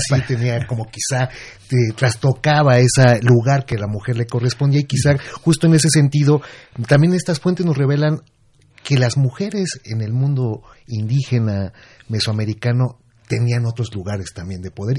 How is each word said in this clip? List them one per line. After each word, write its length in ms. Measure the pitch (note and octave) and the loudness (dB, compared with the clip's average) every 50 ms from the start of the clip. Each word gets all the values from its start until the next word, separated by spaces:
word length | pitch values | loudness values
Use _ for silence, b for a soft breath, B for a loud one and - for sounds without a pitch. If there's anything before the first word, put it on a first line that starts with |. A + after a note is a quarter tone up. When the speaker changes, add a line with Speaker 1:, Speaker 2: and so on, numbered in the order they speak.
| - - | 2 0
Speaker 1:
más 180 | C#3+ C3+ - | -2 -2 -2
Speaker 2:
sí 60 | - C3 | -2 -4
tenía 320 | A2+ A#2+ B2 A#2 A#2 B2 | -2 -2 -2 -2 -4 -4
como 180 | - B2+ A2+ G#2+ G#2+ | -6 -6 -8 -8 -10
quizá, 220 | - - - - C#3 B2+ C3 B2+ B B B B B B - - | -10 -10 -6 -4 -2 -2 -4 -4 B B B B B B -8 -2
eh, 220 | C3 B2 A#2+ A2 G#2+ | 0 0 0 0 0
trastocaba 800 | - C3+ A#2 - - - C3+ C3 - - D3+ D3+ D3 D3+ C#3 B2 B2 | 0 -2 -2 0 0 0 0 0 0 0 0 2 4 4 4 6 6
ese 420 | B2+ B2 - C3+ C3 B2 A#2+ G#2+ | 4 4 4 6 6 6 6 4
lugar 440 | A#2+ A#2+ B2 A#2 A2+ C3+ C#3 C3+ B2+ | 4 4 4 4 4 2 0 0 -2
que 100 | - A#2+ | -4 -6
a 40 | G#2 | -6
la 80 | G#2 | -4
mujer 300 | G2+ G#2 G2+ - - B2 | -6 -6 -6 -6 -6 -4
le 80 | A2+ A#2+ | -4 -4
correspondía 540 | A2+ - B2 A#2+ B2+ - - C#3 C#3 C#3 C#3+ | -4 -4 -2 -2 -2 -2 0 0 2 2 0
y 40 | C#3+ | 0
quizá 300 | C#3 C3+ B2+ - C#3+ C#3 C#3 B B B B | 0 -2 0 2 2 2 0 B B B B
justo 260 | - E3+ D#3+ - - | 0 0 2 4 4
en 60 | E3 D#3+ | 4 6
ese 140 | D#3 C#3+ D#3+ | 6 4 4
sentido 520 | C#3 D#3 C#3+ C#3 C#3 D3 D3 C#3 D3+ C#3+ B B B B B B B B2 A#2 | 4 4 2 2 2 2 4 4 2 2 B B B B B B B -10 0
también 260 | A2 D3 C#3 D#3 F3 F3+ | 2 4 4 4 4 2
estas 260 | F3+ E3 - E3 - | 0 0 -2 -4 -2
fuentes 260 | - F3+ F3+ - F3+ | 0 -2 -2 0 0
nos 120 | E3+ D3 | -2 0
revelan 440 | C3 C#3+ C3 C#3+ C#3+ D3+ D3+ D#3 - - _ _ _ _ _ _ _ _ _ _ - _ | 0 0 0 2 2 2 0 0 -2 -6 _ _ _ _ _ _ _ _ _ _ -18 _
que 140 | - C#3 | 0 2
las 200 | C3 B2+ A#2+ - | 2 2 2 2
mujeres 640 | C#3 C#3 B2+ - - G3+ G#3+ A3 G#3 F#3+ E3+ - C3+ _ | 0 0 0 -2 -4 -6 -6 -4 -4 -4 -4 -6 -12 _
en 160 | - A2+ A2+ | -8 -6 -6
el 100 | G#2+ G#2+ A2+ | -4 -4 -2
mundo 500 | B2+ C3+ C#3+ C#3+ C3 B2+ A2+ G#2+ - b b b b b | -2 -2 0 0 -2 -2 -4 -4 -8 b b b b b
indígena 880 | - A#2 G#2+ A2 G#2+ B2+ C#3 C3 - B2+ A#2 A2+ A2 G2+ G2 G2 F#2 b b b b b b b | -8 -6 -6 -4 -2 -2 -2 -2 -2 -2 -2 0 0 -2 -4 -4 -6 b b b b b b b
mesoamericano 920 | - A2+ G#2 - A2+ G#2+ A2 G#2+ G#2 A2 G#2+ - B2 A#2+ B2 B2+ B2 - _ _ _ _ _ _ | -6 -6 -4 -2 -2 -2 -4 -4 -4 -6 -4 -2 -2 0 0 -2 -2 -4 _ _ _ _ _ _
tenían 380 | _ A#2 A2+ A#2+ A#2+ A#2+ A#2+ A#2 | _ -4 -2 0 0 0 -2 -2
otros 280 | A#2 A#2 - A#2 - - | -4 -4 -4 -8 -6 -6
lugares 320 | G2+ F2 G2 G#2 G2+ F#2 - - | -10 -8 -6 -8 -8 -8 -10 -12
también 260 | - E2+ F#2+ F#2+ F2+ | -14 -12 -10 -10 -10
de 100 | F2+ F#2 | -12 -12
poder 260 | - - G2 A2 C3 | -12 -8 -4 -4 -4